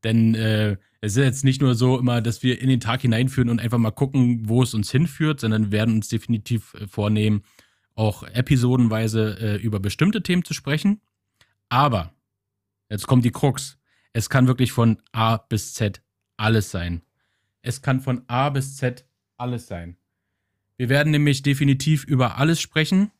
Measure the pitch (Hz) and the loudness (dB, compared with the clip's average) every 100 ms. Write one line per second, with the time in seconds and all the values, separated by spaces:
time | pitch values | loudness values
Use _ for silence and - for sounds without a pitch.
0 | 113 113 113 113 110 107 107 98 _ _ | 2 2 4 2 2 0 0 -2 _ _
1 | 107 101 139 135 135 131 139 120 127 127 | -4 2 2 2 0 2 2 2 2 2
2 | 123 120 113 110 127 123 131 127 120 127 | 2 0 -2 -2 -2 0 0 0 0 -2
3 | 127 110 131 135 120 117 117 120 113 - | 0 0 0 0 0 0 -2 0 0 0
4 | 135 135 123 120 110 110 127 110 101 131 | -2 2 2 0 0 0 2 0 -2 0
5 | 165 - 156 151 113 110 107 104 113 110 | 0 0 -2 0 0 0 0 2 2 0
6 | 104 113 - 113 - 120 - - 101 - | -2 -6 -2 -4 -2 -4 -4 -16 -12 -4
7 | 104 107 107 107 - _ _ _ _ - | 0 2 2 0 -4 _ _ _ _ -2
8 | 110 98 - 98 127 135 123 123 117 110 | -2 -2 -8 -4 2 2 4 4 2 2
9 | 113 113 107 98 110 104 113 104 98 - | 0 0 -2 -2 -4 -2 -2 -2 -4 0
10 | 170 220 - 180 170 151 - 151 202 208 | 0 0 -2 -2 -2 -8 -4 0 0 -2
11 | _ _ _ _ _ _ _ 123 147 113 | _ _ _ _ _ _ _ 2 2 0
12 | 82 _ _ _ _ _ _ _ _ 104 | -4 _ _ _ _ _ _ _ _ -10
13 | - 127 120 - 147 127 - - _ _ | 0 2 2 0 -2 -2 -8 -16 _ _
14 | _ - - 139 127 127 123 - 113 110 | _ -8 -2 2 2 2 0 2 2 2
15 | _ - 113 113 _ 107 - - 107 98 | _ -2 0 -2 _ -6 -6 -4 -4 -6
16 | _ _ _ _ 110 113 98 95 85 85 | _ _ _ _ 0 0 0 -6 -6 -8
17 | _ _ _ _ _ _ 123 117 - 131 | _ _ _ _ _ _ -10 -6 -2 -4
18 | 131 123 - 120 139 139 131 - 127 123 | -2 -6 -4 -2 -2 -2 -6 -6 -6 -6
19 | _ _ _ _ 123 120 - 90 85 85 | _ _ _ _ -8 -8 -10 -12 -12 -18
20 | _ _ _ _ _ _ _ _ 123 139 | _ _ _ _ _ _ _ _ 0 2
21 | 147 151 147 139 143 139 139 135 156 156 | 2 2 2 2 0 0 2 2 2 0
22 | - 131 123 107 147 165 - - 156 190 | 0 0 0 0 0 0 -2 -2 0 2
23 | 208 _ | 0 _